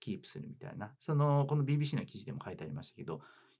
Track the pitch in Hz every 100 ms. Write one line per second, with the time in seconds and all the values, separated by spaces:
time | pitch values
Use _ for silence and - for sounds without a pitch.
0 | - 98 - - - - - - 104 -
1 | - 147 147 143 143 147 139 147 147 139
2 | - - - 139 - - 156 143 - -
3 | 135 156 - - _ _